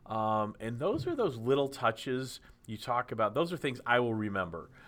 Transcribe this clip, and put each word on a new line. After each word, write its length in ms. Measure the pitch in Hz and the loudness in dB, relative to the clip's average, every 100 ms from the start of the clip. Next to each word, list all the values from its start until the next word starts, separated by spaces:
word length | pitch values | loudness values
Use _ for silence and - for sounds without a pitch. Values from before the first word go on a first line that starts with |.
| - | -6
Um, 480 | 110 110 107 107 - | 0 2 2 0 -4
and 180 | 113 120 | -6 -2
those 280 | 170 302 359 | 0 0 -2
are 80 | |
those 240 | 285 202 113 | 0 0 0
little 300 | 117 139 135 | 2 4 2
touches 720 | - 117 113 139 127 127 - - - - | 0 0 0 -2 -4 -4 -10 -18 -18 -12
you 100 | 107 | -8
talk 340 | - 120 123 | -2 -2 0
about. 200 | 113 107 | 0 0
Those 180 | 123 170 | 2 -2
are 40 | 170 | -2
things 240 | 143 120 120 | -4 -2 2
I 140 | 123 | 4
will 140 | 120 | 4
remember, 540 | 110 107 98 87 82 - - | 0 0 -2 -2 -6 -12 -16